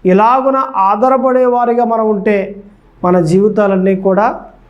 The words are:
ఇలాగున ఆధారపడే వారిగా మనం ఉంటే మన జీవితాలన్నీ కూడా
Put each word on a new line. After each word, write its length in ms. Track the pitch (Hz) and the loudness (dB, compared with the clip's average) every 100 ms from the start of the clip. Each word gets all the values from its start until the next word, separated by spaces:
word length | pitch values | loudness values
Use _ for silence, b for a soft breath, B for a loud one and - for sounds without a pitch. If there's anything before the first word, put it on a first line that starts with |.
| 185 | 2
ఇలాగున 480 | 185 220 262 262 269 262 190 | 2 4 2 0 -2 -2 -2
ఆధారపడే 680 | 190 208 254 262 247 254 | 0 0 0 0 0 0
వారిగా 400 | 247 240 240 233 | 0 0 0 -2
మనం 240 | 233 226 220 | -2 -2 -2
ఉంటే 540 | 208 196 202 - - - - _ _ | -2 0 -2 -4 -12 -20 -20 _ _
మన 160 | 180 180 | 0 0
జీవితాలన్నీ 760 | 160 180 208 208 202 190 190 190 | 2 2 2 0 0 0 0 0
కూడా 440 | 190 190 226 - - - - | 0 0 -2 -4 -16 -20 -20